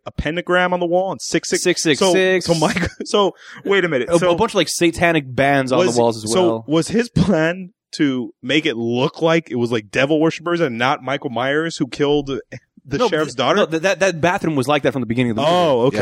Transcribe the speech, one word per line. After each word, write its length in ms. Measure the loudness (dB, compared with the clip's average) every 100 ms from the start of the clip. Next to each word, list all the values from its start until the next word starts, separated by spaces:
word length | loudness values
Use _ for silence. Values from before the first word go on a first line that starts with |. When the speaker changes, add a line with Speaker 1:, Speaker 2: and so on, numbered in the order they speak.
| -16
Speaker 1:
a 60 |
pentagram 640 | -8 -6 -4 0 2 2
on 60 | 0
the 60 | 0
wall 260 | 0 -2
and 100 | -6
six 280 | -2 -2 -2
six. 120 | -2
Speaker 2:
Six 200 | 0 0
six 160 | 2 2
six. 460 | 4 4 2 0 0
Speaker 1:
So, 80 |
so 60 | 0
Mike, 300 | 0 0 -4 -6
<laughs> 100 | -2
so 300 | 0 0 -2 -16 -10 -2
wait 180 | 0 2
a 40 |
minute. 200 | 0 2
Speaker 2:
A, 80 | 2
Speaker 1:
So 140 | 2
Speaker 2:
a 40 | 2
bunch 160 | 0
of, 40 | 0
like, 140 | -2
satanic 560 | 0 0 2 2 0 -2
bands 440 | 0 2 2 2
on 80 | 2
the 40 | 2
Speaker 1:
was, 100 | 2
Speaker 2:
walls 260 | 2 0
as 80 | -2
Speaker 1:
so 160 | 0 2
Speaker 2:
well. 180 | 0 -2
Speaker 1:
was 200 | -2 0
his 220 | -2 -2
plan 640 | 0 2 2 0 -2 -10 _ _
to 420 | -2 0 0 -6 -8
make 240 | -2 0 0
it 100 | -2
look 440 | -2 0 -2 0
like 300 | 0 0 0
it 40 | -4
was, 160 | -2
like, 200 | -2 -4
devil 280 | -2 0 2
worshippers 400 | 0 -2 -4 -2
and 160 | -2 0
not 260 | 0 0
Michael 260 | -4 -6 -4
Myers 460 | -4 -2 -2 -4 -4
who 100 | -6
killed 400 | -2 0 0 -2 -8 -10 -18 _ _ -8
the 120 | -2
Speaker 2:
No, 100 | 0
Speaker 1:
sheriff's 240 | 0 -2
Speaker 2:
th-, 40 | -2
Speaker 1:
daughter? 180 | 0 2
Speaker 2:
no, 80 | 2
th-, 140 | 0
that, 160 | -2 0
that 220 | 0 2
bathroom 340 | 0 0 -2 -2
was 120 | 0
like 140 | 2
that 100 | 0
from 80 | -2
the 40 | -4
beginning 240 | 0 0
of 40 | 0
the 60 |
movie. 100 | 2
Speaker 1:
Oh, 280 | 2 2 2 2
okay. 100 | 0